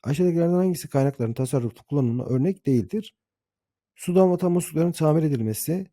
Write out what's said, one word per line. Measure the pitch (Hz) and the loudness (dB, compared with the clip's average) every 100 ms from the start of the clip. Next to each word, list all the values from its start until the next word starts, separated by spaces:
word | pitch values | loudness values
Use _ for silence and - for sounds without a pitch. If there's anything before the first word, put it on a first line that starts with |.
Aşağıdakilerden | 117 143 180 165 170 | -2 0 2 2 2
hangisi | 180 185 175 - | 2 0 -2 -2
kaynakların | 139 135 - 113 | 0 0 0 -4
tasarruflu | 117 131 139 117 - | -2 -2 -2 -4 -8
kullanımına | _ 143 123 120 | _ 0 0 -2
örnek | - 127 151 190 - | -2 0 0 -2 0
değildir? | 127 95 214 208 _ _ _ _ _ _ _ _ | 0 0 -6 -8 _ _ _ _ _ _ _ _
Su | _ - | _ 0
damlatan | 180 185 175 180 | 2 4 2 2
muslukların | 175 170 151 175 | 0 0 0 0
tamir | 165 156 156 | 2 2 2
edilmesi | 156 135 107 107 - 180 190 | 2 0 -2 -4 -4 -6 -6